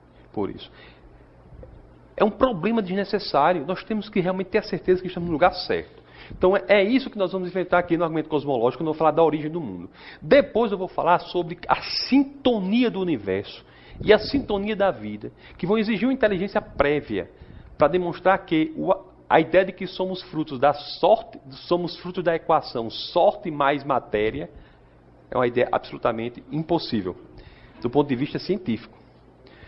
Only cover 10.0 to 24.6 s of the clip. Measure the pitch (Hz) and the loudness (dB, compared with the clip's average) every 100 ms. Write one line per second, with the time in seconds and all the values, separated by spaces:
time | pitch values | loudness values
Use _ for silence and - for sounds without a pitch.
10 | - - 151 285 185 214 233 196 185 - | -20 -12 4 4 4 0 0 -2 -6 -2
11 | 147 165 - 175 165 175 - - - - | 2 2 2 -4 -4 -6 -4 -2 -4 -8
12 | - 269 277 - - 226 185 233 247 185 | 2 2 2 0 0 0 0 2 0 0
13 | 180 135 98 95 - - - - - - | -2 -2 -2 -4 -4 -14 -20 -20 -20 -2
14 | - 214 - 277 - 202 208 202 196 127 | 4 4 4 -4 -2 -4 -2 0 0 -2
15 | 107 104 120 - - - 170 220 214 208 | -8 -10 -12 -16 -20 -8 -2 0 0 0
16 | 240 262 214 185 196 214 - - 143 147 | 0 2 2 2 -2 -4 -4 0 0 0
17 | - 98 85 - - - - - 147 180 | -2 -4 -6 -12 -20 -20 -14 2 2 2
18 | 175 - 180 190 - 156 156 151 156 - | -2 0 2 2 2 0 0 -2 -2 -2
19 | - - - 147 160 180 190 190 180 - | -4 -14 2 4 6 4 2 -2 -10 -6
20 | 185 180 - 156 147 131 139 143 - - | -6 -6 -8 -6 -6 2 2 2 -4 0
21 | 170 214 - - 131 135 - 175 170 - | 4 4 2 -18 -20 -12 -2 -2 -2 -8
22 | 180 180 170 165 - 156 - 123 113 - | -10 -4 0 0 2 2 0 -6 -6 -8
23 | - 175 190 - 180 147 139 147 135 123 | -2 2 4 2 -4 0 2 0 0 -2
24 | - 104 107 131 170 - | 0 0 0 -2 -8 -14